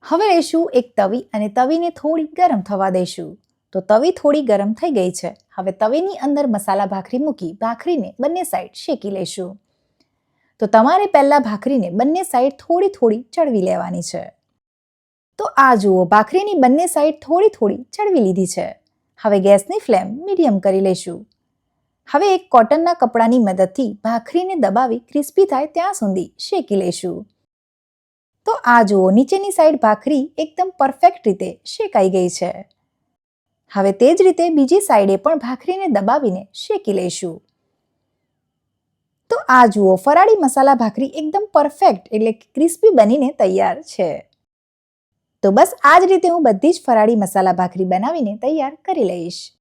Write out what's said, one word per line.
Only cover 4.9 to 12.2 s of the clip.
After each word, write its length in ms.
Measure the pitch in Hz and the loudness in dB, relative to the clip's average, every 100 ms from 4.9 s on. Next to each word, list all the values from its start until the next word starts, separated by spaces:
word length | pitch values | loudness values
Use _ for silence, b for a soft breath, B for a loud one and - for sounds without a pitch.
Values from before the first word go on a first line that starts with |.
ગઈ 200 | 254 180 | -2 -2
છે. 260 | 180 170 - _ | -4 -12 -14 _
હવે 180 | - 190 | -10 -8
તવીની 420 | 185 214 277 381 | -4 -2 -2 -4
અંદર 320 | 392 277 285 285 | -6 -4 -2 -2
મસાલા 400 | 208 202 196 196 | -2 -2 -2 -2
ભાખરી 320 | 196 185 247 | -6 -8 -6
મૂકી 400 | 302 233 175 202 | -6 -6 -10 -8
ભાખરીને 540 | 226 233 - 339 185 - | -8 -6 -4 -4 -4 -6
બંને 220 | 269 339 | -6 -4
સાઈડ 280 | 349 185 185 | -6 -8 -10
શેકી 360 | - - 285 202 | -16 -8 -6 -6
લઈશું. 500 | 196 175 - 180 196 _ _ _ _ _ _ _ _ _ _ | -8 -10 -10 -12 -14 _ _ _ _ _ _ _ _ _ _
તો 60 | 208 | 0
તમારે 400 | 220 233 370 403 | 2 4 2 2
પહેલા 320 | 320 269 294 | 2 4 2
ભાખરીને 520 | 233 208 - 269 180 | 0 -6 -4 -2 -2
બંને 320 | 180 254 330 | -2 -2 -2